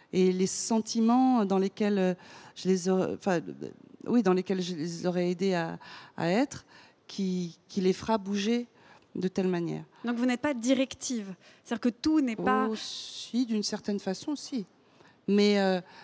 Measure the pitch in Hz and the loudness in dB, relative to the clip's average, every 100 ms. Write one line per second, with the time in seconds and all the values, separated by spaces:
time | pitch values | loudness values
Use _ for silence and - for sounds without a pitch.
0 | - 185 185 185 190 - - 226 - 233 | -4 2 4 4 0 0 0 0 0 0
1 | 226 247 262 247 196 190 190 - 208 202 | 4 4 4 4 2 2 0 0 0 2
2 | 185 180 - - - - 180 185 175 190 | 2 0 -8 -20 -20 -6 0 2 2 2
3 | 147 92 202 175 90 67 62 - - - | 2 -2 0 -2 -2 -10 -12 -14 -20 -12
4 | - 240 190 185 180 190 175 170 170 170 | 0 2 4 2 2 -2 -2 -4 -6 -4
5 | 180 180 180 180 196 175 165 175 - - | -2 0 0 0 0 0 -4 -8 -14 -20
6 | - - 165 202 285 - - - - _ | -16 -4 0 2 0 -4 -18 -20 -20 _
7 | - - 190 180 175 - - 202 185 196 | -14 -6 -2 -2 -4 -10 -8 0 0 0
8 | - 220 190 202 202 240 240 _ - - | 0 -2 0 -2 0 -2 -4 _ -20 -20
9 | _ - 185 - 185 175 165 156 160 _ | _ -6 -4 0 0 0 -4 -6 -10 _
10 | 233 240 254 247 294 247 233 262 269 - | -6 -2 0 0 -2 -2 2 2 0 -4
11 | - 240 196 185 - - - 233 240 - | -6 -6 -8 -14 -18 -18 -8 -2 -2 0
12 | 311 311 262 220 180 254 220 214 - - | 2 2 2 0 2 2 0 -4 -8 -10
13 | - - - 233 240 214 202 208 - 202 | -12 -12 -4 -2 0 0 -2 -4 -4 -4
14 | 196 185 - 285 - 262 185 _ _ _ | -4 -6 -6 -6 -6 -8 -8 _ _ _
15 | - _ - 202 208 202 190 185 - - | -20 _ 2 4 6 4 4 0 -4 -20